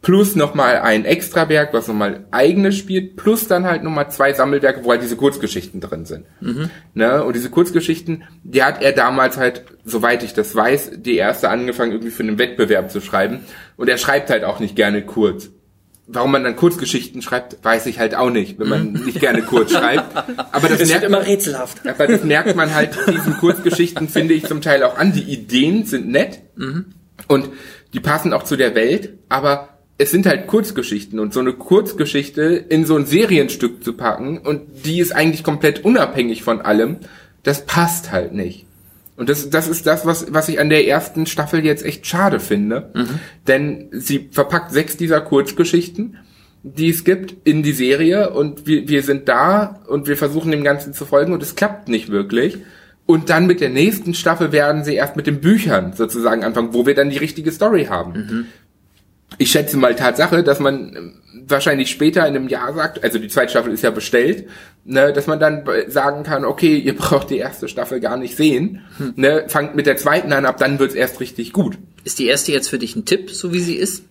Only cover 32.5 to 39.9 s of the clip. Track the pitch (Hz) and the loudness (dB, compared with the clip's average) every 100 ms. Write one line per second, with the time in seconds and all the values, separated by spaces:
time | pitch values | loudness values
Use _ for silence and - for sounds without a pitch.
32.5 | 175 - 156 156 156 139 156 220 170 135 | 0 2 2 4 2 4 2 4 4 2
33.5 | - 120 - - 117 120 107 131 160 - | 0 -4 -4 -10 -4 -4 -2 -6 -6 -4
34.5 | 147 - 135 151 170 170 - 156 151 - | -6 -6 -12 -6 -2 0 2 0 0 -4
35.5 | 147 151 147 202 247 139 135 120 113 - | 0 0 2 2 2 2 0 -2 -2 -2
36.5 | 110 - 104 117 170 - - - _ - | -2 2 2 2 -2 -12 -20 -20 _ -4
37.5 | 143 - 170 175 - - 92 87 98 90 | -4 -2 0 0 -2 -4 -4 -4 -6 -8
38.5 | - - _ _ _ - - 120 147 139 | -10 -20 _ _ _ -20 -8 -2 -2 0
39.5 | 160 165 170 - | -2 -2 -2 0